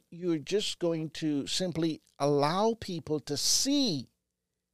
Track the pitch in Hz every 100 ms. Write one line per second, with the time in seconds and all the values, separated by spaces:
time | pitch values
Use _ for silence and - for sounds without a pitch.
0 | _ 170 180 160 - 202 202 - 175 165
1 | 156 - 156 143 - - 185 165 165 151
2 | _ - 143 143 143 185 220 226 - 165
3 | - 151 - 143 - - 262 285 254 156
4 | - _ _ _ _ _ _